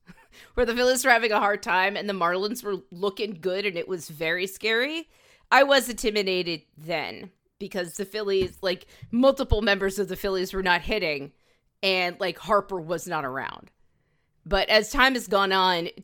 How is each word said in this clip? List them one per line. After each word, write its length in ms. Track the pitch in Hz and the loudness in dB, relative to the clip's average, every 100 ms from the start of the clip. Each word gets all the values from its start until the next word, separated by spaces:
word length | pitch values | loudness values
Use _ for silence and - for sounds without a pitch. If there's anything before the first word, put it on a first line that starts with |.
| - | -20
<laughs> 480 | - _ - - | -20 _ -20 -8
where 120 | - 240 | -2 0
the 80 | |
Phillies 300 | 233 247 254 | 2 2 2
were 60 | 269 | 4
having 180 | 233 233 | 4 4
a 60 | 214 | 2
hard 240 | 208 208 | 2 0
time 340 | - 180 190 202 | 0 0 2 -2
and 120 | 202 | -4
the 40 | |
Marlins 500 | 196 170 180 208 240 | 0 0 0 -2 -4
were 140 | 208 185 - | -6 -8 -8
looking 480 | 175 202 196 208 180 | -6 -4 -4 -8 -6
good 240 | 185 185 | -4 -2
and 120 | 202 170 | -2 -4
it 100 | - | -6
was 220 | 185 - | -8 -10
very 380 | 151 160 180 190 | -6 -2 -2 -4
scary, 640 | - 220 226 269 320 320 _ _ _ _ | -4 -2 0 0 -4 -10 _ _ _ _
I 100 | 254 | 6
was 260 | 277 277 247 | 6 6 2
intimidated 720 | 226 214 214 190 185 170 160 - - | -2 -2 0 0 -2 -2 -6 -10 -16
then 540 | 156 165 110 - 185 _ _ _ | -6 -4 -4 -10 -16 _ _ _
because 340 | 196 196 175 | -8 -6 -6
the 100 | - | -8
Phillies, 540 | 196 214 202 196 185 - | -8 -6 0 0 0 -2
like, 260 | 190 175 - - - | -4 -4 -8 -20 -4
multiple 500 | 233 269 269 269 220 | 4 4 4 2 2
members 360 | 214 196 190 196 | 4 2 0 -2
of 80 | 185 | -4
the 80 | 180 | -4
Phillies 360 | 202 190 185 | -4 -2 -2
were 100 | 190 | -2
not 180 | 190 175 | 2 2
hitting 480 | - 220 175 147 139 - _ _ _ _ | 0 -2 0 -2 -6 -16 _ _ _ _
and, 340 | 190 185 180 175 | 0 2 0 -2
like, 200 | 190 170 | -6 -6
Harper 420 | 165 208 196 190 | 0 0 0 -6
was 260 | 160 170 180 | -6 -6 -4
not 180 | 160 | -4
around. 460 | 139 131 117 50 - _ _ _ _ _ _ _ - | -4 -6 -8 -12 -18 _ _ _ _ _ _ _ -2
But 240 | 190 - | 0 4
as 200 | - 208 | 2 2
time 220 | - 262 | 2 2
has 160 | 254 - | 2 0
gone 240 | 196 196 | 0 2
on, 380 | 190 185 175 170 - | 2 2 0 -4 -10